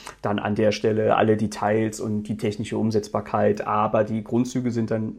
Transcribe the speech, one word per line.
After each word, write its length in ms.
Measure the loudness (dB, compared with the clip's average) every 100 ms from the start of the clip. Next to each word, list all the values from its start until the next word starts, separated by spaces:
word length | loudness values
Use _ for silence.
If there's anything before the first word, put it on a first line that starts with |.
| -18 -8
dann 180 | -4 -2
an 160 | 0 2
der 160 | 2
Stelle 440 | 2 0 2 4 4
alle 220 | 4 4
Details 640 | 0 -2 0 2 0 -4
und 240 | -4 -4
die 140 | -4 -4
technische 400 | -4 -4 -6 -2
Umsetzbarkeit, 880 | 0 0 -2 -4 -2 0 2 0 0
aber 380 | 0 2 2
die 200 | 0 -2
Grundzüge 480 | -2 0 0 -2 -2
sind 200 | -2 -2
dann 240 | -2 -4